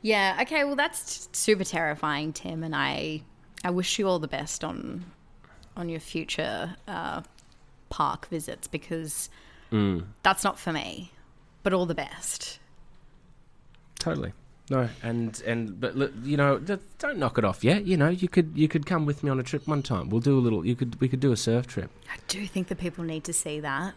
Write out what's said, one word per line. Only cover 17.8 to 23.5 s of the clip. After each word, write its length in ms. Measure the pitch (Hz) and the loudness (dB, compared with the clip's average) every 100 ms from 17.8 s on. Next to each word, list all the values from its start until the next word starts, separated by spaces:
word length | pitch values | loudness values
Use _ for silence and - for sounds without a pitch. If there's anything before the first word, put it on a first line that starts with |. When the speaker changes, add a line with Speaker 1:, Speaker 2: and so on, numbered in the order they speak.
| 202 | 4
Speaker 2:
You 120 | 180 | 4
know, 100 | 147 | 4
you 220 | 180 180 | 4 2
could, 240 | - 160 147 | 4 2 4
you 140 | 156 | 2
could 160 | 160 147 | 2 0
come 200 | 175 151 | 0 2
with 160 | 143 | 0
me 80 | 143 | 0
on 80 | 131 | 0
a 60 | |
trip 240 | 127 147 - | 0 -4 0
one 160 | 147 | 0
time. 260 | - 107 69 | 2 0 2
We'll 120 | 110 | 4
do 160 | 127 135 | 6 6
a 20 | |
little, 260 | 120 107 87 | 6 4 2
you 80 | |
could, 260 | 120 123 117 | 0 0 2
we 80 | 131 | 0
could 100 | 131 | 4
do 140 | 135 | 4
a 40 | 113 | 4
surf 300 | - 117 127 | 4 2 2
trip. 240 | - - - - | -6 -6 -10 -14
Speaker 1:
I 60 | - - | -14 0
do 180 | 185 202 | 0 0
think 220 | 190 180 | -2 -2
that 80 | 180 | -2
people 260 | 175 170 | -4 -4
need 220 | 165 160 156 | -4 -4 -2
to 80 | |
see 260 | 165 156 | -2 -2